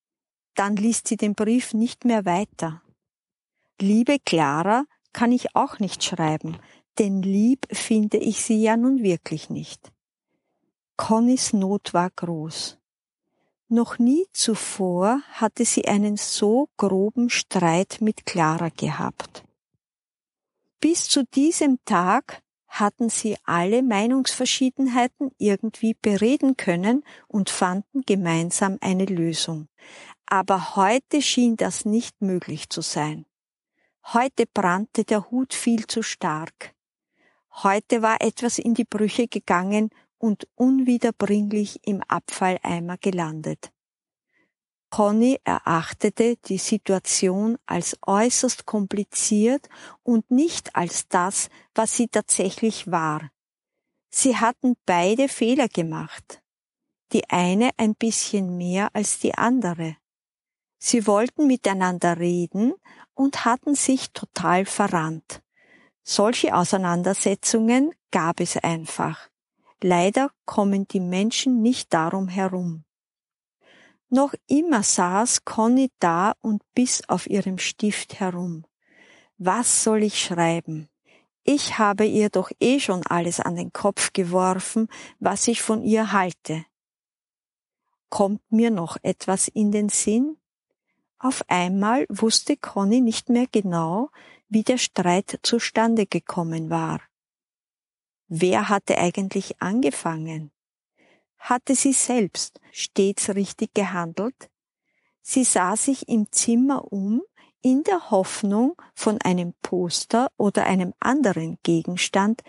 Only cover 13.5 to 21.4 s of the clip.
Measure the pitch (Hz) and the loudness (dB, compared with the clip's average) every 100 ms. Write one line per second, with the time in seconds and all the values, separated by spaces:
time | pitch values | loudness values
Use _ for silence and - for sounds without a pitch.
13.5 | _ _ 226 233 - 240 294 381 - - | _ _ 0 0 2 4 4 0 -2 -2
14.5 | 214 - - 185 175 190 269 - - 220 | -2 -4 -4 -2 0 2 0 -4 -4 -2
15.5 | - 233 - - 202 208 208 - - 208 | 0 0 0 2 2 0 -2 -4 0 2
16.5 | 233 294 - 196 190 208 240 240 - - | 4 0 -2 0 2 0 0 0 -2 -2
17.5 | 190 170 170 196 - 220 - - 185 156 | 0 2 2 0 -2 -2 -2 -4 0 2
18.5 | 165 170 - 151 151 - - - - - | 2 -2 -4 -6 -4 -6 -8 -16 -20 -20
19.5 | _ _ _ _ _ _ _ _ _ _ | _ _ _ _ _ _ _ _ _ _
20.5 | _ _ _ 302 349 - 285 254 - | _ _ _ 0 0 0 0 0 2